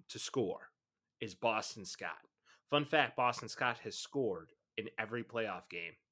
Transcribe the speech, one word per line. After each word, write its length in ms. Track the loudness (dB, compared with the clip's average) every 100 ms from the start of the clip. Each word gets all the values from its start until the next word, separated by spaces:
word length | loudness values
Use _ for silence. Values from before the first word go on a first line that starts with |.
| -12
to 100 | -6
score 500 | -2 0 0 -2 -8 _ _ _ _ -10
is 140 | -10 0
Boston 500 | 2 2 -2 -6 -8
Scott. 320 | -6 -6 -8 -16 _ _ -20 2
Fun 160 | 2 4
fact, 300 | 4 4 4
Boston 340 | 2 2 -6
Scott 300 | 0 2 2
has 180 | -4 -6
scored 540 | -4 0 0 0 -6 _ _ -8
in 120 | -6 -4
every 240 | -4 -4
playoff 460 | -2 -2 -2 -4 -8
game 240 | -10 -10 -12 _